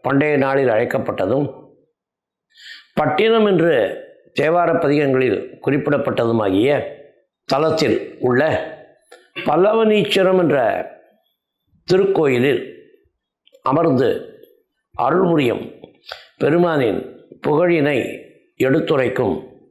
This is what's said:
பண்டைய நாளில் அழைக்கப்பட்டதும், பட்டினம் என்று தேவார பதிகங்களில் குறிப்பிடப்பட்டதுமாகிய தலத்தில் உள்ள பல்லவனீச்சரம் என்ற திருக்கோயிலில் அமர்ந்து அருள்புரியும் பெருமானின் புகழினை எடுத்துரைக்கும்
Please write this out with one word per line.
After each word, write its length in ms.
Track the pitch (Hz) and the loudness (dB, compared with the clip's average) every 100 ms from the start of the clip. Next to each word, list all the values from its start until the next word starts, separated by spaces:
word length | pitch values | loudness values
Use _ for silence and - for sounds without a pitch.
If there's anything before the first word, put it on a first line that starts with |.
பண்டைய 340 | 131 139 151 147 | 0 0 2 2
நாளில் 360 | 135 135 131 | 2 2 2
அழைக்கப்பட்டதும், 720 | 110 117 139 - 104 95 127 143 - - _ _ _ _ _ _ _ _ _ - - _ | 2 0 -2 -4 -4 -2 -2 -2 -8 -20 _ _ _ _ _ _ _ _ _ -20 -20 _
பட்டினம் 540 | - 151 - 214 226 208 | -4 -2 0 2 2 2
என்று 260 | 185 170 139 95 - - - _ | 2 2 2 0 -4 -16 -20 _
தேவார 360 | - 143 175 170 160 | -4 0 2 0 0
பதிகங்களில் 640 | 143 147 143 131 131 98 - - | 0 0 2 2 0 -2 -6 -8
குறிப்பிடப்பட்டதுமாகிய 1080 | - 143 - 143 117 113 117 113 101 95 123 143 - - - _ _ _ _ | -2 -2 0 -2 -2 -2 0 0 0 2 2 0 -4 -14 -20 _ _ _ _
தலத்தில் 500 | 135 160 156 - - - - | 0 0 0 0 0 -4 -4
உள்ள 200 | 123 123 156 - - - - _ _ - _ - | 0 2 0 -2 -6 -14 -20 _ _ -20 _ -10
பல்லவனீச்சரம் 960 | - 151 190 226 220 214 190 196 185 185 | -2 2 2 2 2 2 2 0 2 2
என்ற 160 | 175 139 113 92 - - _ _ _ _ _ _ _ _ - | 2 2 0 -2 -6 -14 _ _ _ _ _ _ _ _ -2
திருக்கோயிலில் 760 | 185 196 190 151 123 135 127 - - - _ _ _ _ _ _ _ | 0 2 2 0 2 0 -2 -6 -18 -20 _ _ _ _ _ _ _
அமர்ந்து 440 | - 143 165 127 123 - - - - _ _ _ _ | -4 0 0 0 0 -2 -8 -20 -20 _ _ _ _
அருள்புரியும் 680 | - 120 170 185 165 127 104 - - - _ - - - _ | -6 -2 0 2 2 0 -2 -8 -18 -20 _ -20 -20 -20 _
பெருமானின் 640 | 139 165 175 156 120 87 - - - - | 0 2 2 2 0 -2 -6 -18 -20 -10
புகழினை 580 | 143 147 175 170 143 135 110 - - _ _ _ | -2 0 2 2 2 0 -4 -10 -18 _ _ _
எடுத்துரைக்கும் 720 | 127 147 196 147 123 - 117 78 - - _ | 0 0 0 0 0 0 -2 -2 -8 -20 _